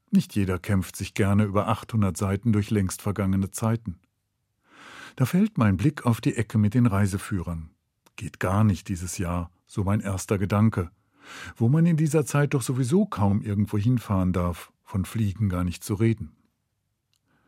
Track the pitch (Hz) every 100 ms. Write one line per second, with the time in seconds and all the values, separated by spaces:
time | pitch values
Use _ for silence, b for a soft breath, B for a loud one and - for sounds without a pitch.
0 | - - - 104 95 92 - 98 87 -
1 | 98 - 98 101 104 98 98 110 - 113
2 | 101 - 98 98 117 104 101 104 95 -
3 | 104 98 95 98 95 - 113 113 101 85
4 | _ _ _ _ _ _ B B B B
5 | B B 127 180 214 - 107 92 143 147
6 | 120 113 143 120 107 110 104 123 120 98
7 | 101 95 - 98 82 82 80 _ _ _
8 | _ - 95 - 92 98 110 90 - 87
9 | 90 - 87 87 87 _ _ - 92 104
10 | 98 95 - 98 98 104 110 - 87 _
11 | B B B B B B 117 156 170 156
12 | 156 156 135 143 147 143 - 131 123 180
13 | 208 - 101 101 104 101 104 104 110 123
14 | - 95 92 90 87 87 - _ - 98
15 | 90 113 104 90 104 87 90 - - 98
16 | 113 113 78 _ _ _ _ _ _ _
17 | _ _ _ _